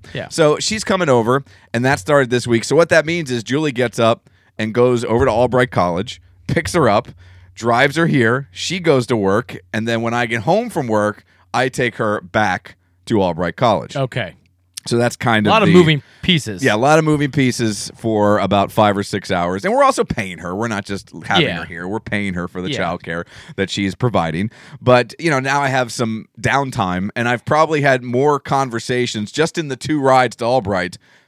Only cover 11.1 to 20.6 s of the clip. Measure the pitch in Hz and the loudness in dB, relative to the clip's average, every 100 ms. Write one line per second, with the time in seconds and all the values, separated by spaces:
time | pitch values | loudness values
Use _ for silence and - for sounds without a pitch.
11.1 | 101 _ _ _ 120 135 139 123 - 110 | -2 _ _ _ -2 -2 -2 -4 -2 -2
12.1 | 104 87 110 104 92 - - _ _ - | -2 -2 0 0 -2 -6 -20 _ _ -2
13.1 | 110 92 82 87 - 123 90 57 139 131 | 0 0 -2 -6 0 0 0 -2 -6 -6
14.1 | 131 92 - _ _ _ - - 120 120 | -6 -8 -12 _ _ _ -18 -4 0 0
15.1 | - 123 110 104 220 185 180 160 147 - | 0 0 2 4 4 6 6 6 2 -4
16.1 | _ - 165 113 92 123 107 135 156 156 | _ 0 0 -2 -2 0 2 4 4 4
17.1 | 151 143 143 127 117 113 101 - - 113 | 2 0 2 0 2 -2 -4 -10 -6 -2
18.1 | 107 104 104 95 98 95 - 104 98 98 | 2 4 4 2 2 2 2 2 2 -4
19.1 | 101 - 90 87 92 185 254 269 262 202 | -6 -4 -2 -2 -2 0 2 2 2 -2
20.1 | - 95 82 87 95 | -4 -8 -10 -8 -4